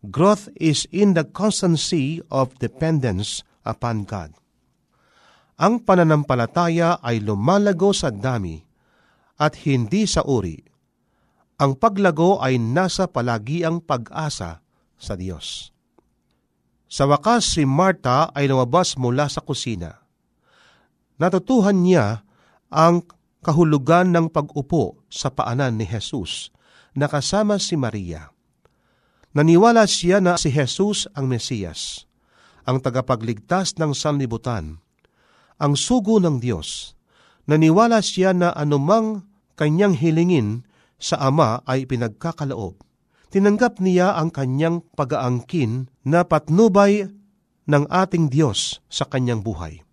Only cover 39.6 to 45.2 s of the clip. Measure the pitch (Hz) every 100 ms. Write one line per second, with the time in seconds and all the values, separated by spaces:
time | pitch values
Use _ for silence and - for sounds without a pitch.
39.6 | 151 160 202 147 160 160 180 170 104 113
40.6 | - _ _ _ - 170 135 151 127 117
41.6 | - 131 131 123 117 104 165 - 139 110
42.6 | 95 - _ _ _ _ _ 196 202 208
43.6 | 240 240 185 180 180 165 160 139 131 131
44.6 | 165 170 - - 131 135